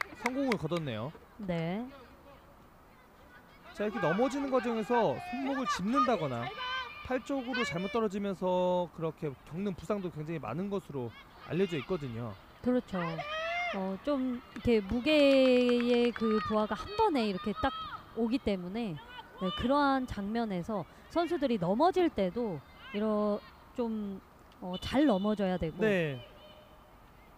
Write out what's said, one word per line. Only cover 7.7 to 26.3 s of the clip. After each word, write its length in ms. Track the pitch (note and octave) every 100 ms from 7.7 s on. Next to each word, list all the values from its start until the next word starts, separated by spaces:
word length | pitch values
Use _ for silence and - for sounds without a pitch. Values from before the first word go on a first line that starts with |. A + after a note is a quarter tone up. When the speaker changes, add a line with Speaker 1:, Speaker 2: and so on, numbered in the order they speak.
| E3+ F#3+
Speaker 1:
떨어지면서 1000 | A#3 A3 G3 G3+ F#3+ F#3 F3+ F3+ F3+ F3 -
그렇게 360 | D#3+ - D#3 B2+ -
겪는 240 | D3+ G#3
부상도 380 | F3+ - G#3 F3+
굉장히 260 | D3+ D#3 E3
많은 320 | A2+ C3 G3+
것으로 420 | G3 - C#3+ A#2+ - - - -
알려져 300 | D#3 G3 E3
있거든요. 560 | A#2+ F#3 C#3 A2+ A#2+ F#2+ - -
Speaker 2:
그렇죠. 380 | A#3+ B3 - F#3+ E3+ D#3+ D5 D#5 E5 E5+ F5 D#5+
어, 220 | F#3+ F#3+
좀 380 | - C#4+ B3+ A#3+ -
이렇게 280 | - A#3+ A#3
무게의 1300 | F#3+ A#3 A#3+ D#4 C#4 C4+ C4 B3 B3 A#3+ A#3+ A#3+ A#3+
그 280 | G#3+ A3 G#3+ G#3+
부하가 280 | G#3+ G#3+ G#3+
한 200 | - G4+
번에 300 | A4 D4 A3
이렇게 260 | F#3+ G#3+ G3+
딱 100 | - - C6+ - - -
오기 220 | A#3 B3+
때문에, 580 | - G3 F3 G3+ A#3 D3+ - - - -
네, 80 | F#3 -
그러한 480 | A#3+ C#4 C#4+ C4+ B3+
장면에서 760 | - G3 A#3 A3+ F#3 E3+ G#3+ D3+ - -
선수들이 480 | E4 E4+ E4+ C4+ A3+
넘어질 520 | E3+ G#3 E4 F#4 E4+
때도 500 | - F#3+ G3+ A#3+ D#3 - - -
이러-, 460 | G3+ G#3+ G#3+ G#3 G#3 - - - -
좀, 420 | A#3 A3 G3+ F#3+ - - - -
어, 160 | F3+ F#3
잘 240 | - A#3+ D4+
넘어져야 520 | G3 G3+ G#3 G3 F3+
되고, 200 | E3 F3
Speaker 1:
네. 480 | A3 G3 D#3+ C3 A2+